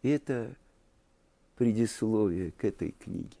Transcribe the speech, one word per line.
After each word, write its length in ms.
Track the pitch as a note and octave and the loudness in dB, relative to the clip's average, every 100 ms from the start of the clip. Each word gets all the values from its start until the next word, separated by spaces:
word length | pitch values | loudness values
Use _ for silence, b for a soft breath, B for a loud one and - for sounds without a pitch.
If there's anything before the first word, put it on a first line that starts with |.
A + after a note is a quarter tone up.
И 80 | B2 | 2
это 460 | D3 D3 B2+ A2+ - _ _ _ _ _ _ _ _ _ _ | 0 0 -4 -4 -10 _ _ _ _ _ _ _ _ _ _
предисловие 920 | A#2+ G#2+ A2+ - A2 A2 G#2 F2 F2 | 2 4 0 0 0 2 2 0 -4
к 120 | - G#2+ | -2 -4
этой 260 | G2+ E2+ | -2 -6
книге 460 | - - F2 E2+ - | -8 -10 -10 -10 -14